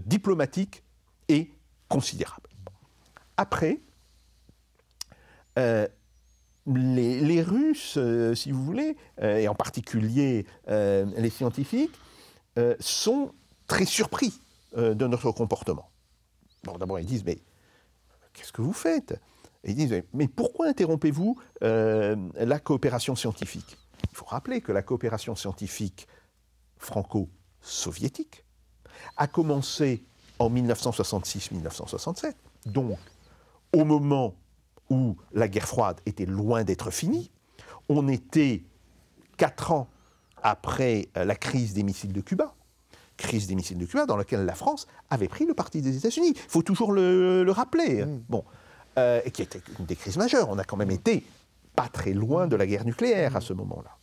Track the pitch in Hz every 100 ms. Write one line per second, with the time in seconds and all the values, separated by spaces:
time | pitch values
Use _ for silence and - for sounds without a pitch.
0 | 95 196 196 175 135 185 196 - _ _
1 | _ _ - 151 165 - _ _ _ 139
2 | - - - - - - - - _ _
3 | _ - _ - 196 - 160 311 - _
4 | _ _ _ _ _ _ _ _ _ _
5 | - - - - _ 127 123 113 107 -
6 | _ _ _ _ _ _ - 127 127 127
7 | 120 127 151 170 170 226 311 294 - 151
8 | 120 117 113 120 139 131 139 214 311 302
9 | - - 107 107 107 104 - - - 113
10 | 107 131 139 117 98 - - 107 101 98
11 | 98 95 113 - 123 139 139 233 311 -
12 | - - - _ _ 120 120 - - -
13 | 208 277 277 - _ _ - - 190 -
14 | 220 - 240 - _ _ _ - 113 107
15 | 127 120 123 - 113 - - 73 - _
16 | _ _ _ _ _ _ - 87 92 95
17 | 92 123 87 - _ _ _ _ _ _
18 | _ _ _ - - - 127 226 330 320
19 | - - - _ - _ - 117 147 92
20 | 87 131 147 - - - 330 269 170 156
21 | 156 143 208 247 - - 113 113 110 107
22 | 104 107 92 82 117 147 - 139 139 120
23 | - 127 120 - - - - - _ -
24 | - - - 127 - 254 - 98 - 123
25 | 117 110 - 104 98 - 98 - 101 -
26 | - _ _ _ _ _ _ _ - 107
27 | 95 107 87 - _ _ - - - 82
28 | - - 311 - _ _ _ _ - -
29 | - - 147 - 160 143 131 - 139 117
30 | - _ - - 117 123 120 117 123 113
31 | 98 98 - 101 - 90 80 - - -
32 | - 185 311 - - _ 107 120 123 92
33 | - _ _ _ _ _ _ 156 156 151
34 | 143 139 117 - _ _ _ _ _ 131
35 | 123 92 - 107 107 101 - - 104 85
36 | 104 101 92 98 104 117 110 185 101 -
37 | 165 330 349 _ _ - - - - 147
38 | 139 131 - 160 143 98 - _ _ _
39 | _ _ _ - 147 - - 156 120 _
40 | _ _ _ - 110 101 - - 127 110
41 | - - 92 98 123 131 113 98 98 95
42 | 101 98 - 190 302 - _ _ _ -
43 | - - - 113 95 92 87 87 87 277
44 | 294 104 101 107 92 - - 302 - -
45 | _ 135 180 - 320 - - 160 135 135
46 | 220 320 339 - - 165 165 190 220 196
47 | 180 185 180 185 185 190 262 330 302 110
48 | 143 135 120 110 - - - - - -
49 | 123 120 123 - 95 95 - - 82 87
50 | 98 156 240 262 139 98 - 101 107 92
51 | 226 214 - - _ _ _ - 120 -
52 | 92 101 110 165 175 107 98 101 117 117
53 | 247 202 139 110 - 92 98 82 - -